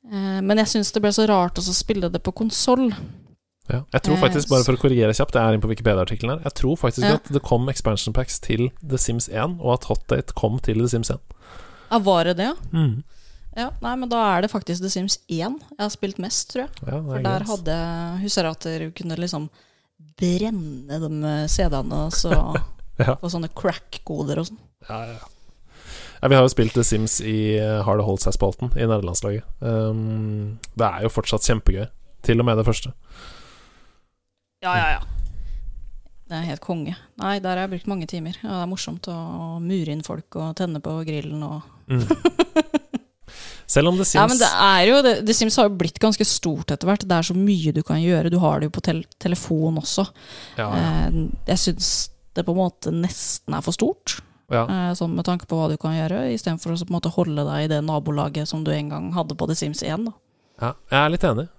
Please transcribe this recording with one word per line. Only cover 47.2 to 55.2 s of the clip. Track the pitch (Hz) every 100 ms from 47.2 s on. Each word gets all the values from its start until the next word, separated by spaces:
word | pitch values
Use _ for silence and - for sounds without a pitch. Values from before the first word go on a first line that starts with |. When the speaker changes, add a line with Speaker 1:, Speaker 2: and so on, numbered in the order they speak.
Speaker 1:
så | 165 180
mye | 202 190 156
du | 156
kan | - 156
gjøre. | 170 165 165
Du | 175
har | 165 147
det | 151
jo | 180
på |
tel-, | - 160 - _
telefon | 175 175 - 160 160 160
også. | - - 196 - - - - -
Speaker 2:
Ja, | 107
ja. | - 165 160 160
Speaker 1:
Eh, | 165 160 - -
jeg | 185
synes | - 170 - - - - - -
det | 175
på |
en | 180
måte | 180 _ -
nesten | 165 180 - - - - 156
er |
for | 165 175
stort. | 247 392 - - - _ _
Speaker 2:
Ja. | 123 117
Speaker 1:
eh, | 190 180 175
sånn | 170
med | 170